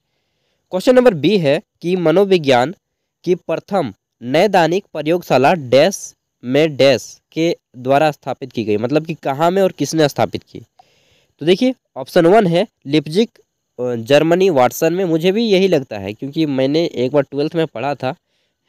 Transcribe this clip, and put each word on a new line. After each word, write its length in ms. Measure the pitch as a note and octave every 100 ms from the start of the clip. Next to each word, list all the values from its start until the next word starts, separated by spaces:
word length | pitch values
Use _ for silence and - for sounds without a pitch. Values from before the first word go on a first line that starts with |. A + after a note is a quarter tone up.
| _ _ _ _ _ _ _
क्वेश्चन 240 | F3+ C4
नंबर 200 | B3+ B3
बी 240 | D#3+ D3+ G#3
है 240 | C#3 D3+ _ _
कि 140 | E3+ F#3
मनोविज्ञान 800 | D#3+ F3 G3 F#3 C3+ B2 C3+ - _ _ _ _
की 100 | E3+
प्रथम 580 | F3+ - D#3 _ G3 B2 - _ _
नैदानिक 600 | A#2+ D3+ G#3+ F#3 D#3+ F#3+ _
प्रयोगशाला 640 | D#3 D3+ F3+ - C3+ C#3
डैश 600 | F3+ B2 C3 F3+ - - _ _ _
में 320 | A#2+ C#3 D#3+ B2+
डैश 440 | C3+ A2+ - - _
के 240 | D#3 E3+ - _ B2+
द्वारा 340 | B2 C#3 D#3
स्थापित 420 | - C3+ B2 B2+
की 120 | A#2+
गई, 120 | G#2+ G#2
मतलब 300 | A#2+ D3+ D#3+
कि 80 |
कहाँ 360 | D#3 D3 C3+ E3+
में 120 | F#3+
और 100 | F#3
किसने 360 | - C#3+ D#3+ C#3+
स्थापित 340 | - A2+ -
की। 180 | _ G#2 A2+ _ _ _ _ _ _ _
तो 80 | D3
देखिए 280 | F#3+ B3+ B3 _ B2+
ऑप्शन 300 | C3+ F3+ E3
वन 200 | A3 F3
है 200 | E3+ - _ C#3
लिप्जिग, 420 | D3+ D3+ F3+ A#3 _ _ _ _ -
अ, 140 | B2
जर्मनी 560 | A#2 A2+ D3 D#3+ F3+ G3
वाटसन 420 | C#3 B2 - E3
में। 120 | F3+
मुझे 280 | F3+ D#3+ F#3
भी 140 | G#3+ A3+
यही 220 | F#3 F#3+
लगता 300 | D#3 B2+ G#2
है 140 | G2
क्योंकि 340 | A2 C#3 D#3+ D3+
मैंने 380 | C3 C3+ D#3 E3+
एक 260 | A#2 B2
बार 100 | D3
ट्वेल्थ 320 | C3+ C#3 D#3
में 120 | E3 D#3+
पढ़ा 280 | A2+ C#3
था, 200 | C#3 C3 - _ _ _ _